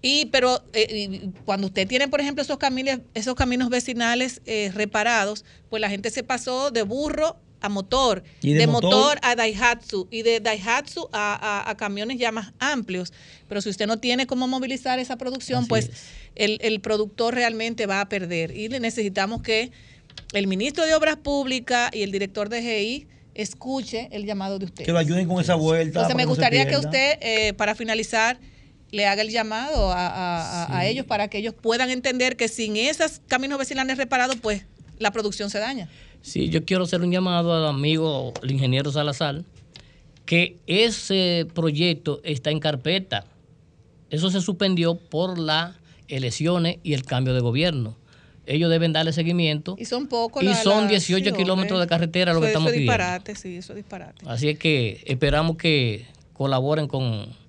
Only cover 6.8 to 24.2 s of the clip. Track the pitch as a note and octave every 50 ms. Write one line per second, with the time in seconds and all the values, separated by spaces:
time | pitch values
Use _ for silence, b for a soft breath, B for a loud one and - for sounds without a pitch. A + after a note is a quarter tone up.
6.8 | A3 G3 A#3 C4+ D4 D4+ D4+ D4+ D#4 E4 E4 - _ - - - - G3+ G#3 G3
7.8 | F#3+ - - C4 C4+ B3 G3+ F#3 B B B B B C#3 D3 D#3 A3+ A#3+ - -
8.8 | - F3+ - - C4 D4 D4 C#4+ - B3 A#3+ A#3 A3+ A3 G#3+ G3 B3 A#3+ A#3+ A#3
9.8 | - - - G3 F3+ - - A3+ A3+ A#3 A#3 A3+ G#3 A3+ G#3+ G#3 F#3 A3+ A#3 C4+
10.8 | D4 - - E4+ D#4+ - - G#3+ G#3 G#3 G#3 - - G#3+ G3+ G3+ - - G#3+ G#3
11.8 | A3 G3+ G3+ G3+ G#3+ A3+ C4 A#3+ B3 A#3 A3 A3+ G#3 - - - B3+ C#4 D4+ B3+
12.8 | G3+ - F#3 F3+ F3+ E3+ B B B B B B B B G3+ G3+ G3 G#3+ G3 -
13.8 | G#3+ G#3 A3+ A3 G#3+ B3 A#3+ B3+ C4+ B3+ C4+ B3+ B3+ B3+ C4 C4 B3+ C4+ C4+ B3+
14.8 | - C4 B3+ B3+ B3+ B3+ C4 A#3+ C4+ B3+ B3+ C4+ B3+ - B3 B3 A#3+ A#3 A3+ A3
15.8 | G3+ - B B B B B B B B B - G#3+ G#3 G#3+ G#3+ - A3+ A3 G#3
16.8 | F#3+ A3 A3 G#3 G#3+ G#3 G3 - A#3 A#3 A#3+ B3 A#3+ A#3 A3+ A3 A3+ A#3 A#3 A#3
17.8 | A3 G3 G3 G3 G3+ G3 A3 G3 F#3 E3+ F3 E3 E3 D#3+ D#3+ - G#3 A3+ B3 C4
18.8 | A#3 A3+ A3+ A#3+ G#3+ G3+ F#3 G3+ F#3+ G3 A3+ A3+ - - A3 A3 A#3 B3+ B B
19.8 | B B B B B B B B - - - G3+ G3 F#3+ F#3+ F#3 G#3+ C#4+ D4 -
20.8 | E4 D#4 D#4+ D#4 D#4 D#4 D#4 D4+ D#4 C#4+ C#4+ C#4+ C#4 C4 C4 B3+ B3 - B3+ A#3+
21.8 | A#3+ A#3+ - A3+ G3+ G3 F#3+ G3 G3+ G3 G3 G#3+ G#3 G#3 A#3 A#3+ A#3 A#3+ A3+ G#3+
22.8 | G3+ A3 B3 D4 - b b b b b - - G#3+ G3 - - - B3+ C4+ C4+
23.8 | B3+ B3+ - A3 A#3+ - - G#3